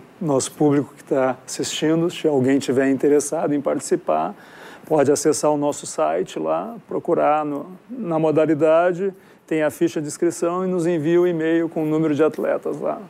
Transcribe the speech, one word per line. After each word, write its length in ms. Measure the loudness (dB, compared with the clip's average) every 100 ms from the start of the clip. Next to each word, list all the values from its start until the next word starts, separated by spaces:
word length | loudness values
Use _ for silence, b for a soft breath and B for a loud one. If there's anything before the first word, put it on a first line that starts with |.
| -6 -8
nosso 320 | -2 0 -2
público 420 | 0 2 2 0
que 120 | -6 -2
tá 320 | 0 0 -2 -8
assistindo, 640 | -8 -6 -2 0 2 0
se 160 | 0 0
alguém 320 | 2 2 2
tiver 300 | 2 2 2
interessado 640 | 2 4 4 2 -2 0
em 80 | 0
participar, 760 | 0 -2 -2 -2 0 -2 -2 -8 B B B B -2
pode 240 | 2 4
acessar 400 | 2 2 0 0
o 60 | 0
nosso 300 | -2 -4 -8
site 500 | -2 -2 -2 -4 -6
lá, 380 | -4 -4 -4 -12 -8
procurar 560 | -6 -2 2 2 2 -2
no, 220 | -6 -10 -18 -16
na 300 | -10 -4 0
modalidade, 960 | 2 2 2 2 4 4 2 0 -4 -6 B B -6
tem 180 | -2
a 80 | -2
ficha 300 | 0 -2 -2
de 60 | -6
inscrição 560 | -2 -2 0 -2 -2 -2
e 20 |
nos 180 | -2 0
envia 360 | 0 2 2
o 40 | 2
e-mail 440 | 0 0 0 0
com 140 | -2
o 20 | -2
número 280 | 0 2
de 80 | 2
atletas 600 | 2 0 -2 -2 -4 -6
lá. 200 | -6 -6